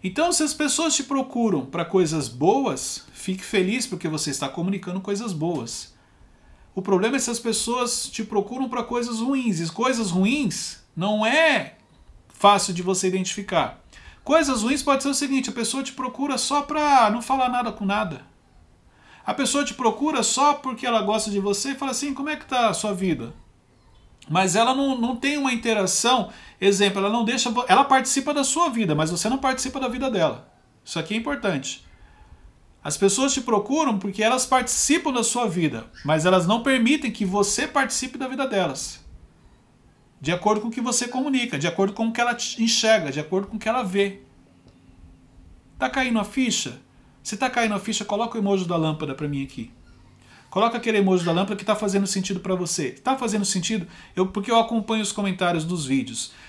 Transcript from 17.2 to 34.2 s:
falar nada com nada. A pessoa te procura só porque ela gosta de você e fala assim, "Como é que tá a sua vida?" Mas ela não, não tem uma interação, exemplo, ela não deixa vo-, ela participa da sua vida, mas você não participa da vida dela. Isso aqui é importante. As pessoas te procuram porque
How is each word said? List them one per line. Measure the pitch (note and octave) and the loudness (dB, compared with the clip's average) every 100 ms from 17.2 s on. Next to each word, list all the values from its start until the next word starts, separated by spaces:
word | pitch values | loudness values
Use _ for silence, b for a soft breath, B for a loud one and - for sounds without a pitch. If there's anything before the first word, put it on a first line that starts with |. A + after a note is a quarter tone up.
falar | A3+ C4+ B3+ | -2 0 0
nada | B3 A#3 | 0 -4
com | G#3+ G3 | -4 -2
nada. | G3+ G#3 C3+ - _ _ - - _ _ B B B - | -2 -2 -8 -14 _ _ -20 -20 _ _ B B B -6
A | |
pessoa | - C4 C#4+ C#4+ | -2 0 0 -2
te | |
procura | - A#3+ - D4 C#4+ | 0 0 2 0 0
só | - - C#4+ | 0 4 4
porque | C#4 C4 A#3 B3+ | 2 -2 -4 0
ela | A#3 | 0
gosta | G3 A3 G#3+ | 2 0 0
de | G3+ | -2
você | G3 G3 C#4 | 0 0 -2
e | C4+ | -4
fala | C4+ | -4
assim, | B3 C#4+ | -2 -4
"Como | C4+ C#4+ | -4 -4
é | D4+ | -6
que | - | -2
tá | B3+ A#3 | 2 2
a | |
sua | F3 G#3+ | 0 -4
vida?" | F#3+ F#3+ C#3+ A#2 - - _ _ _ _ - - _ - | -2 0 0 -4 -14 -20 _ _ _ _ -20 -20 _ -2
Mas | E3 F#3+ F3+ | 0 2 2
ela | A#3 | 2
não, | C4 C#4 B3+ | 2 0 0
não | A#3 A#3+ | -2 0
tem | C#4 D4 | -2 0
uma | C4+ | -2
interação, | A#3 A#3 A3 F#3+ - A#3 B3+ F#3+ B B B | -2 0 0 0 0 2 2 0 B B B
exemplo, | G3 G3 G3+ G3 | 2 4 2 2
ela | G3 | 0
não | A#3 A3+ | 0 0
deixa | B3 B3 | 0 0
vo-, | A3+ B3 | -2 4
ela | A#3+ | 6
participa | C4+ C4 C4 - C4+ | 6 4 2 -2 0
da | D4 | -2
sua | C4+ D#4+ E4+ | 0 2 0
vida, | A3+ G3+ D3+ | 2 0 2
mas | D#3+ | 0
você | E3+ G#3+ | 0 -2
não | C4 | 0
participa | C4+ B3+ C4 C#4 | 0 0 -4 -4
da | B3+ | -4
vida | B3 C4+ | -2 -2
dela. | G#3 D#3+ A#2 - _ _ _ | 2 0 0 -14 _ _ _
Isso | - E3 | -10 -8
aqui | D#3+ | -4
é | G#3+ | -4
importante. | A3+ C#4 G3+ D3+ - - b b b b b b b _ _ _ | -4 -4 -2 -2 -4 -12 b b b b b b b _ _ _
As | D3 D3 | -8 2
pessoas | G3 G3 C4+ | 2 4 0
te | C4+ | 0
procuram | B3 G#3+ G#3 C#4+ D4 G#3 | 2 0 2 2 2 0
porque | G3+ G3 | -2 0